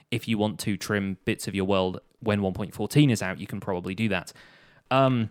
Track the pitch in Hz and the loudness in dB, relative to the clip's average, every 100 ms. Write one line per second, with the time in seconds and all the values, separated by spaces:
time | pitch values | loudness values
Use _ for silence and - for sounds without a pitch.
0 | _ 117 - 110 104 - - 98 - 104 | _ -6 0 2 2 0 -4 -4 -2 -2
1 | 98 92 - 107 - 98 95 98 92 90 | -2 -4 -4 -4 -4 -2 2 2 2 -2
2 | - _ - 104 98 92 104 - 104 147 | -14 _ 0 0 0 -2 -8 -6 0 4
3 | 147 110 95 95 101 104 98 92 90 95 | 6 4 0 -6 -8 -8 -4 -4 -4 -2
4 | 110 92 - - - - - _ _ 131 | 0 0 -4 -16 -20 -20 -20 _ _ 2
5 | 135 123 110 | 4 2 0